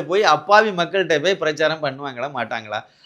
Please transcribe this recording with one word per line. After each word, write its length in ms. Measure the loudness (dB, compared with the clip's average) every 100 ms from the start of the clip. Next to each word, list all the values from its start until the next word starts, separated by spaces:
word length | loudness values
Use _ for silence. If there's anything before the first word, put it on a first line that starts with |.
| 2
போய், 180 | 2 4
அப்பாவி 460 | 2 6 4 4
மக்கள்கிட்ட 460 | 0 -2 -2 0 0
போய் 160 | 2 0
பிரச்சாரம் 460 | -2 0 -2 0
பண்ணுவாங்களா 460 | -4 -6 -10 -8 -8
மாட்டாங்களா? 480 | -6 -6 -6 -6 -10 -10 _